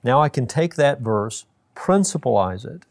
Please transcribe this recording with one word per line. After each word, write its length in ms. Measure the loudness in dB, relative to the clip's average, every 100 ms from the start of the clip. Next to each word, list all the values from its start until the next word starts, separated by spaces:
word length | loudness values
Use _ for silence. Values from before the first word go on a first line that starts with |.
now 200 | 2 2
I 60 | 2
can 180 | 0 -2
take 280 | -2 -2
that 260 | 2 0 0
verse, 440 | -2 -2 -2 -8 -18 _ _ -8
principalize 880 | 2 2 2 -2 0 2 0 -4
it 200 | -12 -16 _